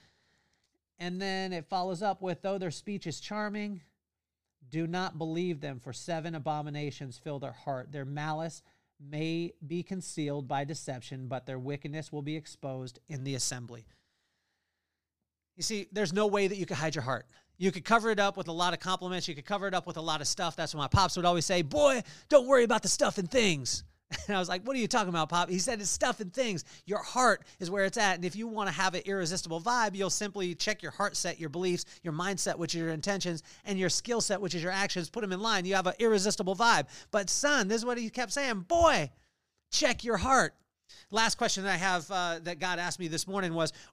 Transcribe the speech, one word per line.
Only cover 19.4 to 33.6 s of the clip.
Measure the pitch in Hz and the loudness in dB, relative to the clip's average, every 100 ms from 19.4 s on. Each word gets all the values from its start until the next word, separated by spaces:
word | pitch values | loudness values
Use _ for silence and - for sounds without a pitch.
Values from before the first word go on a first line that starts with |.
| - | -4
cover | 202 196 | -4 0
it | 185 | -2
up | 175 | -4
with | 160 | -6
a | |
lot | 160 156 | -2 -2
of | 156 | 0
stuff. | - 170 - | -2 -2 -2
That's | 156 | -6
what | 156 | -2
my | 139 | 2
pops | 190 185 - | 6 4 4
would | 175 | 4
always | 175 - | 4 4
say, | 180 | 2
"Boy, | 147 302 285 254 - - - | 2 6 6 6 -2 -10 8
don't | 294 247 | 8 10
worry | 262 | 6
about | 233 226 | 6 4
the | - | 2
stuff | - 277 208 | 2 2 0
and | 175 | 0
things." | 262 208 151 120 - - _ - | 4 4 2 0 -4 -6 _ -12
<laughs> | - - | -10 -2
And | 202 | -2
I | |
was | 175 | -2
like, | 185 | -4
"What | 220 262 | -2 -2
are | |
you | 208 | 2
talking | 240 185 | 2 2
about, | 170 156 | 0 2
Pop?" | 175 175 | 2 2
He | 185 | 0
said, | 180 226 | -2 -2
"It's | 196 | -2
stuff | - 277 - | 0 0 0
and | 190 | -4
things. | - 240 180 - - - | -2 -2 -2 -6 -12 -4
Your | 202 | -4
heart | - 240 254 180 - - | -2 4 6 4 0 -10
is | 175 | -4
where | 202 190 | 0 0
it's | 233 | 2
at." | 208 175 | 2 2
And | 175 | -2
if | 196 | -4
you | 226 | -6
wanna | 214 196 | -4 -2
have | 147 190 180 | 0 0 0
an | 190 | -2
irresistible | 196 165 185 175 165 | -2 -2 -4 -4 -4
vibe, | 180 240 214 190 | 0 2 2 0
you'll | 190 | -2
simply | - 208 196 180 170 | -2 -4 -4 -4 -2
check | - 208 | -2 -2
your | 170 | -4
heart | - 202 - | -2 -2 0
set, | 180 165 | -4 -4
your | 160 | -6
beliefs, | 160 185 175 - - | -2 0 0 -4 -10
your | 175 | -6
mindset, | 156 185 190 202 165 | -4 -2 -2 -2 -2
which | 170 170 | -2 -2
are | |
your | 165 | -2
intentions, | 160 196 196 180 165 - - | -4 -2 -2 -2 -4 -8 -14